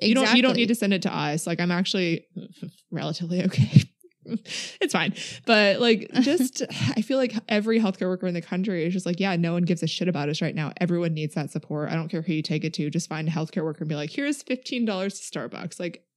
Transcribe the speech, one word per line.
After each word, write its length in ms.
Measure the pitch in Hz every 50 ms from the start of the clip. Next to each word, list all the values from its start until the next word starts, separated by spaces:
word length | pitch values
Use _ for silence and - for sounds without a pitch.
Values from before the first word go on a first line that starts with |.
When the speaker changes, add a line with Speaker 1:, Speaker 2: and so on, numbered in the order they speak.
Speaker 1:
you 140 | - 208 233
don't, 80 | 262 262 214 233
you 60 | 240
don't 120 | 247 262 254
Speaker 2:
Exactly. 100 | 233 233
Speaker 1:
need 60 | 202
to 60 | 233
send 200 | 226 214 196 196
it 80 | 185 180
to 120 | - -
us. 320 | 160 151 151 147 160 -
Like, 140 | 175 170 160
I'm 100 | 175 175
actually 540 | 175 175 190 - - 196 185 170 165 - - _ _
<laughs> 560 | 185 - - - - - 151 - _ _ _
relatively 540 | - 160 - - 156 - 175 165 180 180 190
okay. 380 | 190 - - 120 - - - - -
<laughs> 40 | _ _ _ 359 _ _ _ - 226 220 - - - - - - - -
It's 140 | 403 311 -
fine. 180 | 185 160 175 220 - - - - - -
But, 380 | - 226 214 208 202 196 - 240
like, 280 | 240 226 196 - - -
Speaker 2:
<laughs> 80 | - 254
Speaker 1:
just, 400 | 277 294 370 254 262 - - 269 - - - - - -
I 60 | - 214
feel 160 | - 269 269
like 160 | 262 240 214 208 -
every 320 | - 220 208 208 220 226 226
healthcare 300 | 220 190 190 - 190 185
worker 180 | 185 180 -
in 60 | 180 175
the 80 | 170
country 460 | 160 - - 180 185 220 190 170 156
is 80 | 170 180
just 100 | 190 180
like, 160 | - 180 175
"Yeah, 160 | 190 196 185
no 160 | 170 170 170 170
one 120 | 175 180
gives 180 | 165 180 160 -
a 40 |
shit 220 | 156 - - 202 185
about 220 | 170 143 143 147
us 100 | 151 -
right 140 | 170 160 -
now. 180 | - 156 143 - -
Everyone 320 | 180 170 175 170 175 170 160
needs 220 | 156 156 151 -
that 160 | 170 139 139
support. 400 | - 160 - - 156 151 151 -
I 40 | -
don't 140 | 165 160 160
care 140 | - 165 160
who 100 | 185 160
you 80 | 156
take 240 | 151 - 156 160 151
it 80 | 156 160
to. 160 | - 151 151
Just 180 | 147 170 165
find 220 | - 160 160 160 160
a 20 |
healthcare 320 | 160 160 160 156 - 185 156
worker 160 | 160 151 -
and 80 | 160 151
be 40 | 160
like, 120 | 147 147 156
'Here's 320 | - - 277 285 302 285 -
fifteen 440 | - 254 254 - - 262 247 240
dollars 340 | 220 202 185 190 202 196 -
to 180 | - - - 165
Starbucks.'" 400 | 120 123 - - - 165 - -
Like, 260 | 180 175 175 - _ _ _